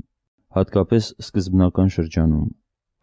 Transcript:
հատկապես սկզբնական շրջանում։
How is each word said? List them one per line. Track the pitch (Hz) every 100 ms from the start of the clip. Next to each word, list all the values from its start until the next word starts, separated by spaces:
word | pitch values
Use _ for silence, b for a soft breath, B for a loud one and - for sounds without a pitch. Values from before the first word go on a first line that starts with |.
| - _ _ _ _
հատկապես | 95 95 101 90 117 107
սկզբնական | - - 104 92 92 90 92 95
շրջանում։ | 90 80 - 80 76 - - _ _ _ _